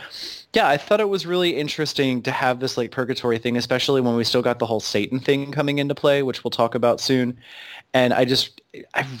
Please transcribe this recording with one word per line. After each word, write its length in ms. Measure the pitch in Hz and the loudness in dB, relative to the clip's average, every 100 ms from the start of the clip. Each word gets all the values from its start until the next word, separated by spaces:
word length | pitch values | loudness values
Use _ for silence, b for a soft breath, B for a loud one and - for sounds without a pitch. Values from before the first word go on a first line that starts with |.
| B B B B - | B B B B -4
yeah, 160 | 220 185 | 2 4
I 80 | 143 | 2
thought 220 | - 208 | 2 2
it 100 | 208 | 2
was 180 | 196 165 | -2 -2
really 300 | 180 175 131 | 0 0 0
interesting 640 | 147 - 151 - 135 127 | -4 -4 -4 0 0 0
to 100 | 113 | -2
have 260 | 123 131 123 | 0 0 0
this, 180 | 127 - | -2 -4
like, 140 | 117 | -4
purgatory 480 | - 123 131 123 113 | -4 -4 -2 0 0
thing, 180 | 123 120 | 0 -2
especially 440 | - 127 - 135 | 0 0 2 2
when 160 | 123 117 | 2 2
we 80 | |
still 180 | 113 127 | 2 2
got 160 | 123 120 | 2 0
the 80 | 113 | 0
whole 140 | 110 | -2
Satan 400 | - 104 104 127 | -2 -2 -2 -2
thing 320 | 127 139 139 | 0 0 0
coming 260 | 143 143 143 | -2 0 0
into 160 | 143 | -2
play, 300 | 139 151 143 | 0 2 2
which 180 | 135 120 | 0 -4
we'll 80 | 120 | -4
talk 240 | - 117 | 0 0
about 260 | 123 120 113 | 2 2 2
soon. 380 | - 131 123 123 B B B B - | 2 2 2 -4 B B B B -2
And 180 | 131 123 | 2 4
I 120 | 117 | 4
just, 360 | 127 131 - - _ - - | 2 2 -2 -10 _ -20 -8
I 120 | - 135 123 | -6 -6 -2